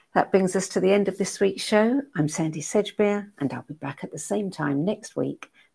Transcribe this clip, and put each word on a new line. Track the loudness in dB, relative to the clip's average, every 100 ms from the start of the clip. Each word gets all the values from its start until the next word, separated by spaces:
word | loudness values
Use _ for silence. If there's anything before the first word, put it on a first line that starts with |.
| _
That | 0 4
brings | 4 2
us | 0 -2
to | 0
the | 4
end | 4 2
of | -2
this | -4 0
week's | 0 0
show. | 2 4 4 2 -2
I'm | 0 0
Sandy | 0 -2 -4
Sedgbeer, | -2 0 0 0 0 0 -4 -6
and | -4
I'll | -4
be | -12
back | -12 -10 -10
at | -12
the | -10
same | -4 -4 -4
time | -4 -2 0
next | 0 -2 -6 -4
week | -4 -6 -14 _ _